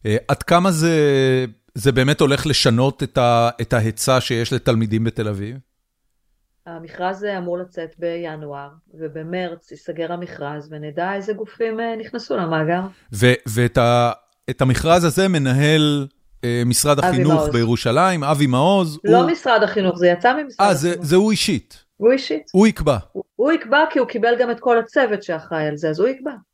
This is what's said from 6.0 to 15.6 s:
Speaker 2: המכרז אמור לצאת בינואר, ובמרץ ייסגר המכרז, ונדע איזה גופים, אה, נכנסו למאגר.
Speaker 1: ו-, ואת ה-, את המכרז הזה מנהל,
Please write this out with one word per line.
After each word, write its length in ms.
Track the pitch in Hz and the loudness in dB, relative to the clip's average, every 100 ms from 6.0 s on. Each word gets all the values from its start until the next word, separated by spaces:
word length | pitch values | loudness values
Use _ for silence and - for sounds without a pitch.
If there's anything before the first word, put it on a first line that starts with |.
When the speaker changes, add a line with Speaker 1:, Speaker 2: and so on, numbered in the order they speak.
| _ _ _ _ _ _ - | _ _ _ _ _ _ -20
Speaker 2:
המכרז 600 | 165 165 - 180 190 208 190 | -18 -18 -8 -6 -6 -6 -6
אמור 200 | 175 175 | -6 -8
לצאת 320 | 180 180 160 165 | -8 -12 -12 -8
בינואר, 720 | 170 170 170 156 147 139 139 160 _ | -6 -6 -8 -10 -12 -14 -16 -20 _
ובמרץ 800 | 160 156 151 160 180 180 165 _ | -12 -12 -10 -8 -8 -8 -10 _
ייסגר 420 | - - 160 165 | -16 -12 -8 -8
המכרז, 540 | 175 175 - 143 151 151 | -8 -10 -12 -10 -10 -14
ונדע 420 | 151 151 151 180 202 | -14 -12 -6 -6 -6
איזה 180 | 196 | -8
גופים, 460 | 208 214 - 226 220 | -8 -10 -6 -6 -4
אה, 160 | 233 220 | -6 -8
נכנסו 380 | 220 240 233 233 | -10 -12 -6 -4
למאגר. 440 | 170 160 156 175 190 - _ | -2 -2 0 -2 -4 -14 _
Speaker 1:
ו-, 200 | 104 123 123 120 | 0 2 2 -2
ואת 300 | 107 120 131 | -2 0 2
ה-, 340 | 120 120 120 107 _ _ - | 2 2 0 -2 _ _ -12
את 120 | 127 | -2
המכרז 420 | 131 123 156 175 | 0 2 4 4
הזה 240 | 170 180 190 | 4 2 0
מנהל, 800 | 170 135 131 | 2 2 2